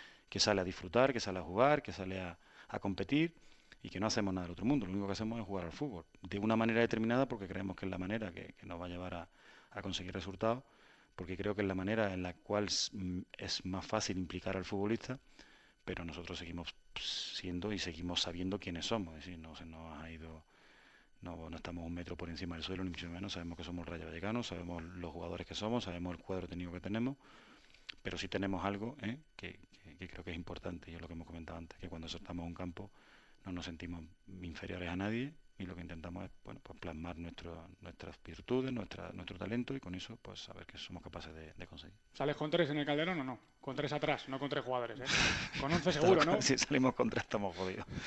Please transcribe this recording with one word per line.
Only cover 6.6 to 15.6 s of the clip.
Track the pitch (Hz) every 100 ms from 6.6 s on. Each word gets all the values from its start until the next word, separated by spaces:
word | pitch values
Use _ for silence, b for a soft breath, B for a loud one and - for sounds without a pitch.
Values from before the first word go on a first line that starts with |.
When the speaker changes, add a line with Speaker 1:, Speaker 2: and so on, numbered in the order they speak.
| 113 113
Speaker 1:
determinada | 117 113 113 123 135
porque | 113 92
creemos | 95 98 92
que | 95
es |
la | 92
manera | 92 110 101
que, | 87 92 -
que | -
nos | 85
va | 90
a |
llevar | 87 90 87
a, | 82 B B B B
a | -
conseguir | 95 92 90
resultados, | 95 92 95 110 123 b b b b b -
porque | 85 92
creo | 101 101
que |
es | 101
la | 92
manera | 92 110 104
en | 92
la | 90
cual | - - 104 101
s-, | - -
mm, | 104 90 90 - -
es | 95 -
más | 90 92 -
fácil | 107 - 92
implicar | 85 90 92 95
al | 90
futbolista, | 101 101 113 - 131 B B B B